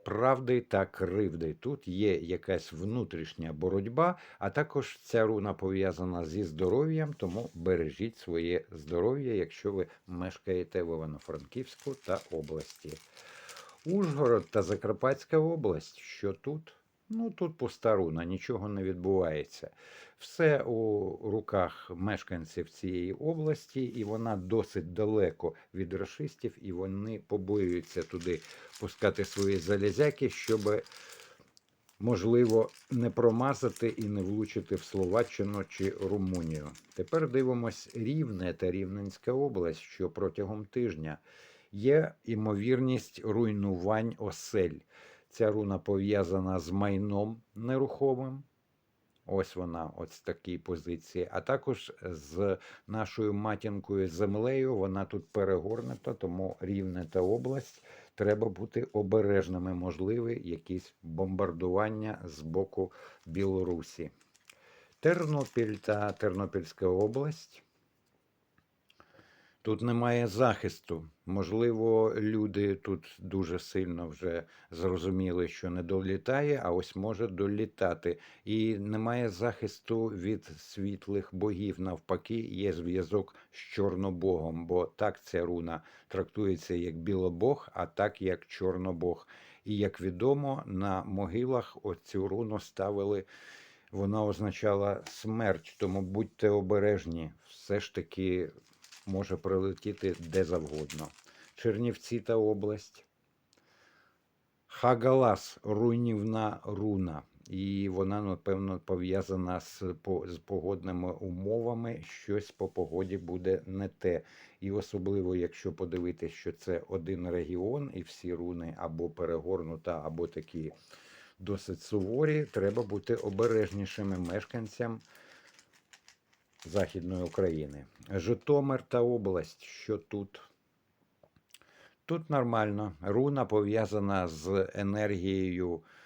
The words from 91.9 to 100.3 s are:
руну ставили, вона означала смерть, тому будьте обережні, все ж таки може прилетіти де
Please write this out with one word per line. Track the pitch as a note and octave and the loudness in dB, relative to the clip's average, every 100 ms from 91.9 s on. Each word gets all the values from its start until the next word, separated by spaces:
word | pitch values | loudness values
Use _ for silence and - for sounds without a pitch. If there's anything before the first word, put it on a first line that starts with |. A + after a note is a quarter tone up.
| E2+ - G2 G2 | -6 -4 -2 0
руну | G2+ A2+ G#2 | 0 -2 -4
ставили, | - - F#2+ G2+ G2 G2+ - - - - - - _ | -6 -4 -2 0 0 0 -4 -14 -20 -20 -20 -20 _
вона | F#2+ G2 G#2+ | -2 0 2
означала | G#2+ E2+ G#2 F#2 G#2+ G2+ G2+ G2+ - | 2 0 -2 0 2 2 2 -2 -6
смерть, | - A2 A2 G#2+ E2+ - - | -10 -4 0 2 0 -2 -2
тому | G2 F#2+ | 0 0
будьте | F#2 G2 G#2 - G#2+ | 0 0 -2 2 4
обережні, | G#2 F#2+ G#2 G#2 G2 E2+ E2 D#2+ - - | 4 4 4 4 2 0 -6 -6 -10 -20
все | - - G2+ | -14 -4 -2
ж | - - | -2 -6
таки | E2+ - F#2+ F2+ D#2 - _ _ - - - | -6 -2 0 2 -2 -6 _ _ -20 -14 -4
може | F#2+ G2 F2+ | -2 -2 -2
прилетіти | F#2+ F#2+ G2 F2 G#2 G2 G2 E2 | 0 2 2 -2 -6 -2 -2 -2
де | E2 | 0